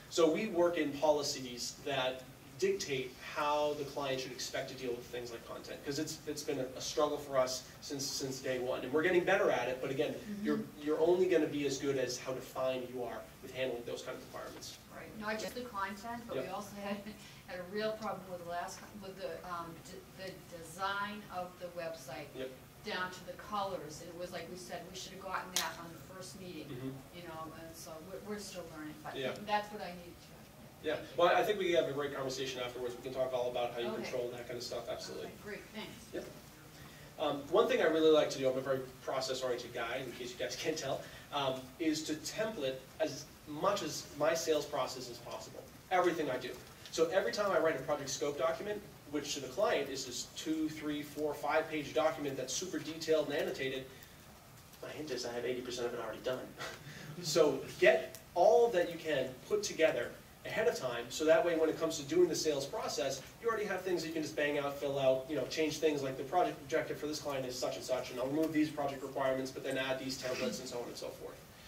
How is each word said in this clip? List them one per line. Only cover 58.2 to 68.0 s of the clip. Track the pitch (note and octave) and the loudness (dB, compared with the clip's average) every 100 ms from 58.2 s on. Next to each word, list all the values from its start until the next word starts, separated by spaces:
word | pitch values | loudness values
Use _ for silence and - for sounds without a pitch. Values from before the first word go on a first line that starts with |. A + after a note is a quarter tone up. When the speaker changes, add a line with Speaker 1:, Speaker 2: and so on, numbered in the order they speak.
| - | -2
Speaker 1:
all | F3 G3 A#3 A#3 | 8 10 10 8
that | F3+ E3+ | 6 2
you | E3 | 0
can | D#3+ C#3 B2 - - | 0 0 0 -4 0
put | G#3 | 0
together | - - D#3 B2 A#2 - - - | 2 4 6 6 -2 -8 -16 -12
ahead | C3 G3+ A#3+ | -4 2 4
of | - | 4
time, | - A#2+ B2 | 0 -4 -4
so | - | 2
that | D#3 E3 F3 | 6 8 8
way | D#3+ | 4
when | D#3 | 4
it | - | 4
comes | D#3 D3 | 0 -2
to | |
doing | C3+ E3+ F3 | 2 6 6
the | |
sales | D3 D#3 C#3+ C#3 | 6 2 2 0
process, | A3 A#3+ - C#3 - - - | -2 -2 0 0 -2 -8 -4
you | A3+ | 0
already | G#3+ | 0
have | G3 F#3 | 0 0
things | F#3 F3 | 0 0
that | D#3+ | 0
you | |
can | D#3+ | -2
just | D3 - | -2 2
bang | D3 C#3+ | 2 2
out, | C#3 - | 0 0
fill | C#3+ C#3 | 0 4
out, | C3 C3 - | 6 6 4
you | D3 | -2
know, | B2 | 0
change | D#3+ D#3 C#3+ | 2 2 4
things | D#3 C#3+ | 4 4
like | C3+ C3+ | 0 -2
the | |
project | C#3+ F3+ D#3 - | 2 4 4 2
objective | C#3 D3+ D3+ C3+ | -2 0 0 -2
for | D3+ | -4
this | D3 | -4
client | D3 C3+ B2+ | -2 -2 -2
is | B2+ | -2
such | D3 - | -2 -2
and | |
such, | - B2+ | 0 0